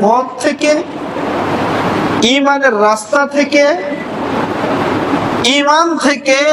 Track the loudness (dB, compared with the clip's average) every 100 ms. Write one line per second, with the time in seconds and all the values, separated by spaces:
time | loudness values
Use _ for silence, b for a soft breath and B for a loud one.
0 | 2 2 0 -2 -2 0 2 2 -2 -8
1 | -8 -6 -4 -2 -2 -2 -2 -2 -2 -2
2 | -2 0 2 2 2 2 2 2 2 0
3 | 0 -2 0 0 2 2 2 0 -4 -8
4 | -8 -8 -4 -4 -4 -4 -2 -2 -2 -2
5 | -2 -2 -2 -2 0 2 4 4 2 0
6 | 0 0 2 2 4